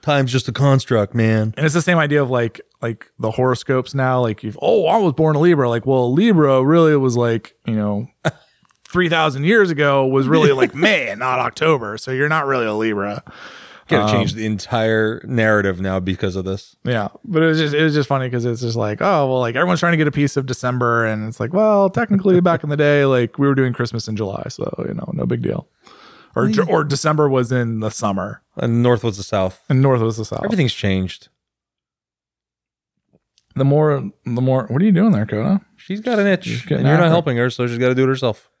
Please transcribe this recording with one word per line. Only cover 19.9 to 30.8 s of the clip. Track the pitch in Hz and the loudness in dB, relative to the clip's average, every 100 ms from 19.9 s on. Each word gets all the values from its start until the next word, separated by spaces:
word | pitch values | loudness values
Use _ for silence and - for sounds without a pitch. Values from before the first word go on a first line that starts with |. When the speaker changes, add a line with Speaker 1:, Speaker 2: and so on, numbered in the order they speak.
Speaker 2:
to | 170 | 2
get | 151 | 0
a | |
piece | 143 143 - | 0 -2 -2
of | 131 | -6
December," | 127 127 123 120 117 113 | -6 -4 -2 0 2 0
and | 107 107 | -2 -6
it's | 117 | -6
like, | 117 | -4
"Well, | 180 214 208 196 | 0 2 4 2
technically, | 185 240 202 190 180 | 0 0 0 4 4
back | 175 165 | 4 0
in | 151 | -2
the | 147 | 0
day, | 147 147 139 | 2 4 4
like, | 131 117 - | 2 0 0
we | 139 | 0
were | 135 | 2
doing | 131 | 0
Christmas | 113 120 117 - | 0 -4 -4 -6
in | 107 | -6
July, | 104 101 - | -6 -6 -10
so, | - - - - | -8 -8 -6 -8
you | |
know, | - - | -8 -6
no | - - | -4 -2
big | 120 | -2
deal." | 117 - - _ - - - - _ - | -2 -4 -8 _ -20 -20 -20 -20 _ -2
Or | |
Speaker 1:
Well, | 214 | 0
Speaker 2:
Ju-, | 214 180 | 0 0
Speaker 1:
yeah. | |
Speaker 2:
or | 165 | 0
December | 147 139 156 156 147 | 0 -2 -2 2 2
was | 131 120 | 2 0
in | 127 117 113 | -2 -2 -4
the | 107 | -6
summer. | - 110 95 95 110 _ - | -4 -4 -4 -6 -10 _ -6
Speaker 1:
And | 120 117 | -2 2
north | 120 120 | 2 2
was | 117 98 | 0 -6
the | |
south. | 95 101 92 - _ | -4 -2 -2 -4 _
Speaker 2:
And | 131 | 2
north | 135 127 | 4 2
was | 113 110 | 0 -4
the | 107 | -8
south. | - 202 | -6 -4
Speaker 1:
Everything's | 214 131 | 0 0
changed. | - | 0